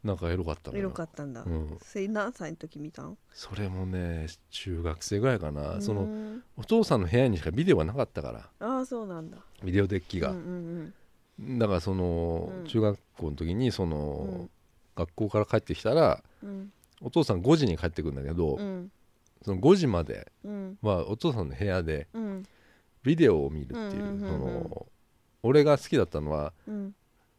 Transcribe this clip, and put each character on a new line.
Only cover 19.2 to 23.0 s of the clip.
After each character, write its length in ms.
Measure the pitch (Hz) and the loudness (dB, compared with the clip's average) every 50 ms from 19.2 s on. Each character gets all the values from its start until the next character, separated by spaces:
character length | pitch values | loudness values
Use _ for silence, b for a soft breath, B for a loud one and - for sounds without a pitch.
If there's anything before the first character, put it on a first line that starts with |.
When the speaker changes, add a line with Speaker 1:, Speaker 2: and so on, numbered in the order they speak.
| _ _ _ _ | _ _ _ _
Speaker 1:
そ 80 | - - | -6 -4
の 80 | 98 92 | -2 4
五 160 | 98 147 196 | 8 8 8
時 140 | 196 175 131 | 8 6 2
ま 160 | 98 85 80 | 2 2 0
で 260 | - - 50 - - _ _ - | -2 -6 -10 -10 -16 _ _ -12
Speaker 2:
う 40 | 202 | -10
ん。 300 | 208 202 190 185 190 - | -10 -8 -10 -10 -12 -4
Speaker 1:
は 260 | - 107 98 87 - 98 | 0 0 2 2 0 -2
お 80 | 107 | -4
父 160 | 113 - 170 | -2 -2 -2
さ 100 | 127 113 | 0 0
ん 60 | 90 67 | -4 -4
の 80 | 67 | -4
部 80 | 62 104 | -4 -2
屋 180 | 101 90 92 | 0 0 0
で 240 | 85 80 78 71 78 - | 0 0 -2 -4 -6 -8
Speaker 2:
う 80 | - 226 | -8 -8
ん。 240 | 226 208 196 185 196 b b b b b b b b b _ _ | -6 -6 -8 -10 -12 b b b b b b b b b _ _